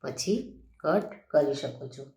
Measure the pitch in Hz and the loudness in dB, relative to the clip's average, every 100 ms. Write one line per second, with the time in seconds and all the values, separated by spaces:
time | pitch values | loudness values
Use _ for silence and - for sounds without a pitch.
0 | 139 135 - 220 - - - _ 147 190 | -8 -6 0 0 -2 -14 -20 _ 2 2
1 | 202 - _ 151 208 - 131 123 135 - | 2 -12 _ 4 4 0 -4 -8 -12 -12
2 | 135 | -18